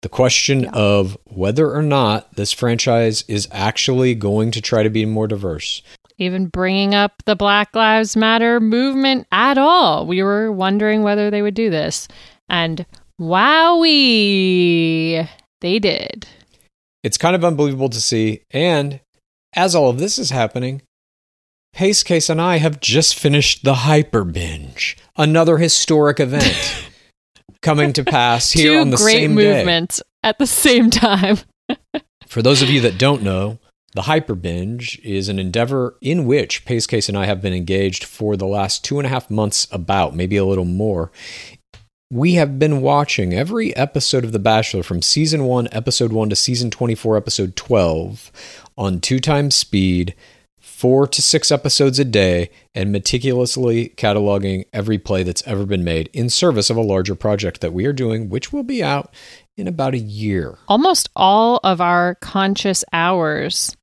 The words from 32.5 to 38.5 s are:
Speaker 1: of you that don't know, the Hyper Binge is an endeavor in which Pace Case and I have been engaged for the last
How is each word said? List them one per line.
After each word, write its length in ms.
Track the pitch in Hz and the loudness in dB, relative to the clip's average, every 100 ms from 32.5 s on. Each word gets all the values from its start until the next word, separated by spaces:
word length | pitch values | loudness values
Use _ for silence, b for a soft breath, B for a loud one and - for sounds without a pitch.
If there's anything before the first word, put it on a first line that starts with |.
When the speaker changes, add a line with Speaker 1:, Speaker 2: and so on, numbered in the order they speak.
| 139 | 4
Speaker 1:
of 80 | 131 | 4
you 120 | 143 | 2
that 160 | 117 92 | 2 2
don't 240 | 131 143 | 0 2
know, 340 | 101 92 101 110 _ _ _ | 0 -2 -4 -8 _ _ _
the 100 | - | -8
Hyper 320 | 92 156 156 98 | -2 -2 -2 -6
Binge 640 | 87 85 95 120 123 - | -4 -6 -6 -8 -10 -14
is 260 | - 98 98 | -6 -6 -4
an 100 | 98 | -4
endeavor 560 | 92 95 123 135 123 - | -2 -2 -2 -2 -4 -6
in 240 | 131 170 131 | -4 -2 2
which 400 | 143 135 - - | 0 0 -6 -4
Pace 200 | 120 - | -4 -2
Case 240 | 117 - | -2 -2
and 80 | 101 | -2
I 80 | 98 | -2
have 160 | 98 | -2
been 120 | 98 | -2
engaged 500 | 90 85 95 98 92 | -4 -2 0 0 -2
for 320 | - - 107 104 | -12 -6 -4 -2
the 80 | |
last 380 | 95 | -2